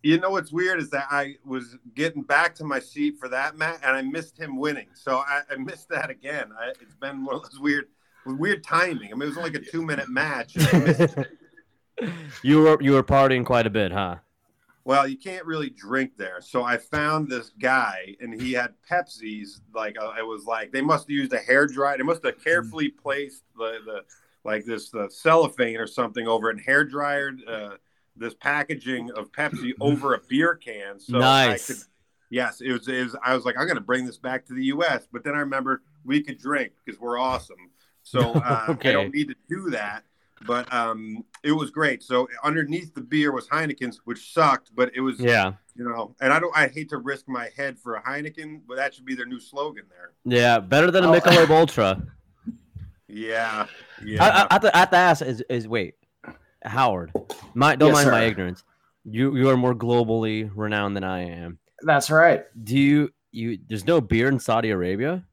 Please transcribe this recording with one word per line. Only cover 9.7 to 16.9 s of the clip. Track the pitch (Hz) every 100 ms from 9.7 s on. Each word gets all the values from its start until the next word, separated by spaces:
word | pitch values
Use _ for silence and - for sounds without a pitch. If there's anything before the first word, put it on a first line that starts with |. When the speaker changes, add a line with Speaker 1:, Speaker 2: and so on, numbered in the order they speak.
Speaker 1:
two-minute | 165 160 151 127
match. | 127 151 135 117 -
And | 151
I | 180
missed | 175 139
it. | 165 - -
Speaker 2:
<laughs> | - _ _ _ _ _ - 220 170 156 -
You | 127 151
were, | 156 151
you | 139
were | 135
partying | 127 139 135 131 120
quite | 123 113
a |
bit, | 104 98
huh? | 92 95 87 _ _ _ _ _ _ -
Speaker 1:
Well, | 135 135
you | 135
can't | 190 185 165
really | 160 143
drink | 123 101 131 131 _
there. | 92 90
So | - 127
I | 120 117
found | -